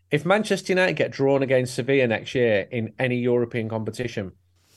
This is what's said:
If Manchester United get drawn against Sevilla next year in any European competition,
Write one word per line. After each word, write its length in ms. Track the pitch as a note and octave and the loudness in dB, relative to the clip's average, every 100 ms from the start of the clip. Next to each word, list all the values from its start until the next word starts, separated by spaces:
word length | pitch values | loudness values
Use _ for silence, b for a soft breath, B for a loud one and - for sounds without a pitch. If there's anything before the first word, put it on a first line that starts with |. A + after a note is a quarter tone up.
| _ | _
If 160 | D3+ D#3+ | -2 2
Manchester 460 | G#3 A3 F#3+ - | 2 2 -2 0
United 240 | F#3 F#3 D3 | 2 2 2
get 160 | B2 | -2
drawn 320 | - C3+ C#3 | 0 2 2
against 320 | C3 C3 B2+ - | 2 2 2 -2
Sevilla 320 | B2 C#3 B2 | 0 2 2
next 260 | G#2+ - | 0 -2
year 340 | C3 A#2 G#2 - | 0 2 2 0
in 220 | B2 A2 - | -4 -6 -4
any 200 | C3 B2 | -2 0
European 520 | B2 A#2+ A#2 A#2+ A2 | 0 0 0 -4 -4
competition, 600 | A2+ A2 G#2+ A2+ - F#2 - _ _ b | -6 -6 -6 -8 -6 -10 -12 _ _ b